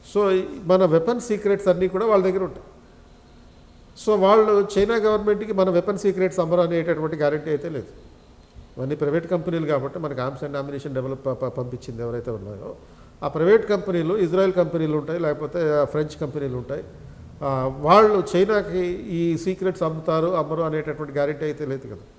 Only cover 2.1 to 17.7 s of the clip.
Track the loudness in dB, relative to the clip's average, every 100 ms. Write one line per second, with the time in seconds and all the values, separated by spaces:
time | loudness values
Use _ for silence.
2.1 | 4 4 0 -4 -8 -18 -20 -20 -20 -20
3.1 | -20 -20 -20 -20 -20 -20 -20 -20 -8 0
4.1 | 4 6 6 6 4 2 2 2 2 2
5.1 | 2 2 0 0 0 2 2 0 0 0
6.1 | 0 0 0 0 2 2 2 0 -2 -2
7.1 | 0 0 0 -2 -4 -4 -8 -10 -16 -20
8.1 | -20 -20 -20 -20 -20 -20 -8 -6 -2 0
9.1 | 0 -2 -4 -2 -4 0 -2 -2 -6 -8
10.1 | -4 -6 -6 -8 -8 -8 -8 -6 -6 -6
11.1 | -6 -6 -4 -6 -6 -8 -8 -12 -8 -6
12.1 | -6 -6 -8 -10 -12 -14 -16 -18 -20 -20
13.1 | -10 -6 0 4 4 4 -2 0 -2 0
14.1 | 0 0 2 2 2 0 0 -2 -2 -4
15.1 | -2 -2 -2 -4 -2 0 2 2 0 -4
16.1 | -6 -8 -6 -6 -6 -8 -10 -10 -18 -20
17.1 | -20 -20 -8 -4 -2 -2